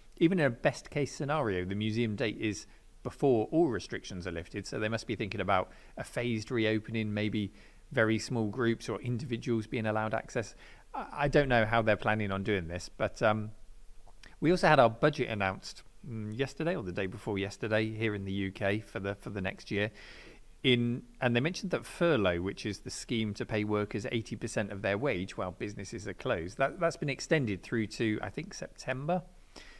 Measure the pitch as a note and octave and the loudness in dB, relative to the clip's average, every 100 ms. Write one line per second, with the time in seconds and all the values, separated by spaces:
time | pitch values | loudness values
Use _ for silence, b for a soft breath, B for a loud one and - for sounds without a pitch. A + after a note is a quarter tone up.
0 | b - E3 F#3 C#3 A#2 D3 - - D3 | b 2 4 6 2 2 0 0 -2 -2
1 | C#3 - C#3+ D#3 A#2 F#2 F2+ G2+ G#2+ G#2+ | -2 -2 -2 0 2 0 0 -2 0 2
2 | A#2 G#2 A#2 - A2 G2 - b b - | 0 0 -2 0 -2 -2 -8 b b -12
3 | B2 - C#3+ A#2 - D#3 E3+ G#2 - G2 | -10 0 4 4 4 2 2 2 -4 -8
4 | - F#2 F2+ E2 E2+ G#2+ G2 A#2 G#2+ A2+ | -8 -8 -6 -6 -6 -8 -6 -2 -2 -2
5 | - G#2 G#2+ G2+ F#2 F#2+ F#2 b b - | -4 -4 -4 -2 2 2 2 b b -12
6 | - - A#2+ A2 - B2 G#2+ A2 A2 A2+ | -8 -4 -2 -2 -2 0 2 2 0 -2
7 | G#2+ G#2 G#2+ G#2+ G2+ b b b - B2+ | -2 0 0 0 -4 b b b -2 2
8 | A2 A2 - B2 G#2+ A2 A#2 A#2 - G2+ | 4 4 0 0 0 2 2 0 -2 -4
9 | A#2+ A#2+ C#3 A#2+ A#2+ A2+ G#2 B2+ A2 G#2+ | -2 -4 -2 -4 0 -2 -2 -2 0 0
10 | G#2+ A2 - B2 G#2+ b b b - - | 0 -2 -4 -6 -6 b b b -12 -10
11 | - - D3 D3+ C#3 A#2+ A2 A#2 A2 G#2 | -8 -2 2 4 6 6 6 6 6 4
12 | A2 G#2+ G2+ F#2+ G2 G2+ E2 F2 - - | 4 2 2 0 2 0 0 -6 -8 -4
13 | G#2+ - A2+ G#2+ G#2+ - - - - - | -4 2 2 2 -2 -10 -16 -16 -16 -14
14 | - - B - D3 F3+ F3 D#3 A#2+ A2+ | -16 -16 B 0 2 6 6 8 8 6
15 | D3 - - G#2+ F#2+ G2 - - - - | 2 2 -2 0 0 -2 -8 -16 -18 -16
16 | - A2+ G#2+ A2 C3+ - E3 F#3 F#2 F#2+ | -10 -8 -6 -2 -4 -2 -2 -2 -4 -2
17 | F#2+ A2 - G2 G2 - A2+ G#2+ A2 G#2+ | -4 -4 -4 -2 -2 -4 0 0 0 0
18 | A2+ G#2 F#2+ G2 F#2+ - G2 G#2+ - G#2 | -2 -2 -2 -2 -2 0 0 0 -2 -6
19 | G2 G2+ - G#2 F#2+ G2+ - G2+ G#2+ B | -4 -4 -6 -4 -4 -6 -4 -2 -2 B
20 | B B B B - - C3+ A#2+ A#2+ A#2+ | B B B B -20 -2 2 4 2 -2
21 | - - B2 A#2+ C#3+ F#3 F#3 C3 A2+ - | -8 -2 0 2 2 -2 -2 -4 -4 0
22 | E3+ C3+ F#2+ F2 F#2 - G#2+ G2 - - | 2 4 4 2 0 -4 -6 -6 -8 -10
23 | - A#2 A2 G2+ A#2 A2 G#2 G#2 G#2 A2 | -4 -2 0 -4 -2 0 2 0 0 -4
24 | - A#2 A2 G#2+ A2+ - G2+ G2+ G2 G2+ | -2 -4 -4 -6 -4 -2 -4 -2 0 2
25 | C#3 F#2+ F#2+ - F#2 - A2 G2+ G2 A2 | 0 0 -2 -4 -6 -4 -6 -6 -8 -8
26 | G#2 F#2+ C3+ G2 E2 - C#3 - E3 - | -8 -4 -2 -2 -2 -2 -2 0 -2 -2
27 | D3 C3 - D#3+ A#2+ F#2+ - A#2 G#2+ - | -4 -4 0 2 2 -2 -2 -2 -2 0
28 | A2+ G#2+ G#2 - D#3+ - - - - C3 | 0 0 -4 -8 -10 -10 -12 -8 -6 -4
29 | D3 F3+ - B B B B | -2 -2 -4 B B B B